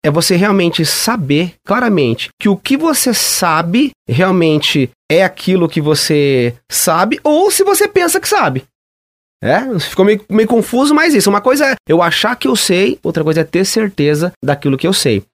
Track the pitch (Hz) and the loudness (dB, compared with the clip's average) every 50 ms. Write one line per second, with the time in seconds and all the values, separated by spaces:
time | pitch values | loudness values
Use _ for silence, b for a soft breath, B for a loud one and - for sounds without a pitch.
0 | - 156 147 170 165 - 185 175 196 214 196 196 175 170 - - 160 147 - - | 0 0 0 0 0 2 2 2 2 2 2 2 2 0 0 -2 -2 -2 -2 -4
1 | - - 240 240 151 131 143 151 180 175 - _ _ - 196 240 254 233 202 170 | -2 -4 -2 -4 -2 0 0 0 0 -2 -8 _ _ -4 -2 0 0 0 0 2
2 | 139 117 113 - - - _ _ - 214 196 196 _ - 269 277 320 330 294 - | 0 0 -2 -4 -8 -14 _ _ -2 -2 -2 -2 _ -4 -2 0 0 -2 -2 0
3 | - 254 220 - - - - - 185 - 156 160 165 170 180 240 294 269 - _ | 0 -2 -2 -2 -2 -4 -2 -2 -2 0 0 0 -2 0 0 0 0 0 -4 _
4 | _ - 117 135 185 190 190 180 165 160 151 151 - - - 147 131 117 _ _ | _ -4 0 0 2 2 2 2 2 2 2 2 0 0 0 0 -2 -2 _ _
5 | _ _ 151 175 190 180 - - - 185 185 185 170 160 - 165 147 151 156 - | _ _ 0 2 2 0 -2 -4 -2 0 0 0 0 0 -2 -2 0 0 0 0
6 | - - 156 147 143 139 135 127 120 120 120 _ _ _ - - - 185 160 165 | 0 0 0 2 2 2 2 0 0 -2 -4 _ _ _ -6 -2 0 0 0 0
7 | 190 220 285 - _ 302 294 311 381 415 381 - 392 381 392 381 415 403 - 381 | 0 -2 -2 -2 _ 0 2 2 2 0 2 0 0 2 2 0 0 0 0 0
8 | 359 330 - 381 - - 415 381 254 151 131 131 - _ _ _ _ _ _ _ | 0 0 -2 -4 -2 -2 -2 0 0 0 -2 -4 -8 _ _ _ _ _ _ _
9 | _ _ _ _ _ _ _ _ - 110 143 196 262 262 233 170 - - - - | _ _ _ _ _ _ _ _ -2 0 0 0 0 -2 -4 -4 -6 -4 0 2
10 | 185 202 214 208 - _ 190 220 220 214 247 226 202 - - 247 277 294 302 302 | 2 2 2 0 -2 _ 0 0 2 2 2 0 0 0 0 0 2 2 2 2
11 | 320 339 294 208 190 202 202 208 202 254 262 285 302 269 262 - _ - 156 165 | 2 2 2 2 2 2 0 2 2 0 0 2 0 -2 -2 -4 _ 0 0 2
12 | 175 170 - - - 220 240 - - 269 254 202 - - 180 180 196 240 - - | 2 0 0 -2 -2 -2 -4 -2 -2 -2 -2 0 0 0 0 2 2 0 -2 -4
13 | _ 170 165 165 151 156 156 165 156 151 - 170 190 190 - 226 220 202 196 - | _ -4 -4 -2 -2 0 0 0 -2 -2 -2 -2 -2 0 -2 -2 -2 -2 -2 -2
14 | 147 147 151 147 165 180 - _ - 135 143 139 - 143 135 131 - 170 190 - | 0 0 0 0 -2 -6 -6 _ -4 -4 -4 -2 -2 -2 -2 0 -2 -2 -2 0
15 | - 139 110 98 - _ | 0 0 0 -2 -4 _